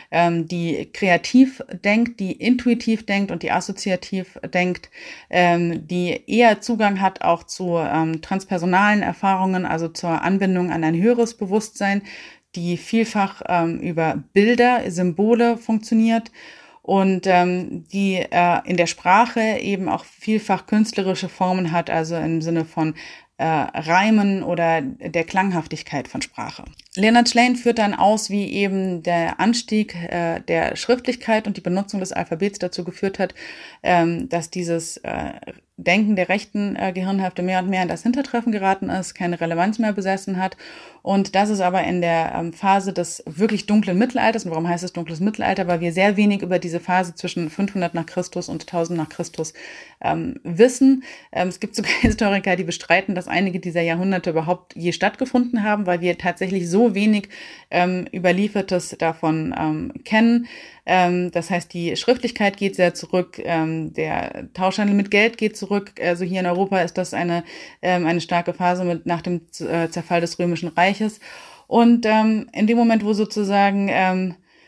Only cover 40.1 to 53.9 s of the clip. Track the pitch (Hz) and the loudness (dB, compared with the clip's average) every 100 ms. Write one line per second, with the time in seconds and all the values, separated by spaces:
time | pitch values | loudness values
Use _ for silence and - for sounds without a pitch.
40.1 | 190 190 180 190 - - - - - - | -4 -4 -4 -4 -6 -20 -20 -20 -10 -2
41.1 | 196 190 190 208 208 180 185 156 180 170 | 0 2 2 2 2 2 0 0 0 0
42.1 | 165 160 - 170 - 196 196 190 180 170 | 0 0 -4 -6 -2 2 2 2 -4 -4
43.1 | - - 156 208 208 - 214 196 180 254 | -6 -10 -2 0 0 2 2 2 2 2
44.1 | 240 220 226 196 160 170 175 180 - 165 | 2 0 0 -2 -4 -2 -4 -4 -8 -8
45.1 | 160 196 214 - 190 175 170 170 165 196 | -2 -2 0 -2 0 0 0 0 2 2
46.1 | 202 208 202 180 180 180 170 - 180 175 | 4 2 2 0 -2 -2 -6 -2 0 0
47.1 | 170 180 175 160 - 196 190 175 170 160 | -4 -8 -6 -6 -2 -2 -2 -4 -4 -6
48.1 | - 180 180 175 165 - 175 165 170 156 | -6 -6 -6 -8 -10 -6 -4 -2 -2 -4
49.1 | - 165 - 156 - - - - - - | -6 -10 -8 -10 -10 -18 -20 -20 -8 -4
50.1 | 160 160 - - 170 247 254 269 262 - | -2 -4 -8 -4 4 4 6 4 4 0
51.1 | - - - 185 180 214 - 196 - 233 | -18 -10 -4 -4 -4 -8 -4 -2 2 2
52.1 | 214 208 196 190 180 170 - - 180 190 | 2 0 0 0 -2 -2 -6 2 2 2
53.1 | 180 - 170 190 180 180 170 170 | -4 -2 -2 0 -2 -4 -2 0